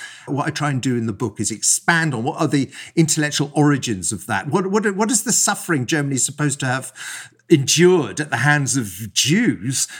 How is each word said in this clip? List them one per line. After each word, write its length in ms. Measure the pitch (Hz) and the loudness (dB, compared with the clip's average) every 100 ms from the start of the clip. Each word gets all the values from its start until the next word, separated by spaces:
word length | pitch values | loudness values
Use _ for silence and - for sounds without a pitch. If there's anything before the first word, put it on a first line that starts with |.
| - - - | -18 -14 -6
What 220 | 139 147 | -4 -2
I 40 | |
try 180 | 147 147 | -2 -2
and 100 | 131 | 0
do 160 | 131 120 | 0 0
in 80 | 113 | -2
the 80 | |
book 260 | 98 113 - | -4 -4 -4
is 120 | 104 | -6
expand 600 | 107 - - - 170 160 | -2 -2 0 2 2 2
on 100 | 113 | -2
what 160 | 135 - | -4 -2
are 80 | 151 | 0
the 240 | 143 131 - - - | 0 -2 -8 -4 0
intellectual 560 | 160 156 147 147 143 | 2 2 0 -2 -2
origins 600 | 156 147 135 127 95 85 | 2 4 4 0 -4 -4
of 120 | 101 - | -6 -4
that. 200 | 101 143 | -4 0
What, 200 | 190 190 | -2 2
what, 280 | 214 208 190 | 0 0 0
what 160 | 226 | 0
is 120 | 254 | 0
the 100 | 240 | 0
suffering 520 | - - 202 - 151 120 | 0 0 -2 -2 -2 0
Germany 300 | 151 143 131 | -2 0 -2
is 100 | - | -2
supposed 360 | 143 147 - | -2 -2 -2
to 40 | 131 | -2
have 280 | 131 131 - - - - _ - | -4 -6 -14 -14 -14 -16 _ 2
endured 720 | 160 127 151 180 180 113 95 | 2 4 6 6 6 2 -4
at 80 | - | -4
the 80 | 117 | 0
hands 400 | 143 147 127 131 | 2 2 2 -2
of 360 | 104 90 107 | -4 -8 -6
Jews 760 | - 120 196 220 85 117 135 - | -2 2 2 2 0 -2 -4 -4